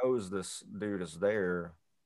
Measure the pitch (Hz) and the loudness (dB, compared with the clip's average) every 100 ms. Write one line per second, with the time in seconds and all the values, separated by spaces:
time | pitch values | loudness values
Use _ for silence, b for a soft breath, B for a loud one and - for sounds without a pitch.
0 | 127 127 92 95 92 - - 101 104 98 | 2 2 0 -4 -4 -8 -10 -4 -2 -2
1 | 85 82 101 107 92 87 85 - _ _ | -4 0 2 4 2 0 -2 -10 _ _